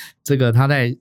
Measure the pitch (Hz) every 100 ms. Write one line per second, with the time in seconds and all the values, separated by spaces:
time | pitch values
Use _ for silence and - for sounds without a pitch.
0 | - _ - 139 123 113 139 143 120 117